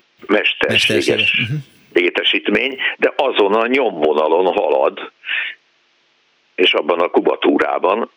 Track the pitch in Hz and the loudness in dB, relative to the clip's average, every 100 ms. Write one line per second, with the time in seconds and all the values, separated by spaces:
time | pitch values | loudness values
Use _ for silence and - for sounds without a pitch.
0 | _ _ - 101 90 - 71 - - 107 | _ _ -2 0 0 -2 -2 0 0 0
1 | 73 71 - - 117 147 - _ _ 90 | 0 0 0 0 -4 -6 -10 _ _ -2
2 | 87 - - 101 - 104 127 135 - - | 0 0 -2 -2 0 -2 -2 -4 -6 -2
3 | 131 - 135 110 101 107 117 135 117 85 | -2 0 0 2 2 2 2 2 0 0
4 | 76 76 78 82 92 - 82 69 67 - | 0 2 2 2 2 2 2 2 0 -2
5 | - - - - - - _ _ _ _ | -10 -16 -8 -6 -8 -12 _ _ _ _
6 | _ _ _ _ _ - 90 98 76 85 | _ _ _ _ _ -2 0 0 0 0
7 | 87 - 76 69 - 71 71 69 90 107 | 0 0 0 0 0 2 0 0 0 -2
8 | - | -4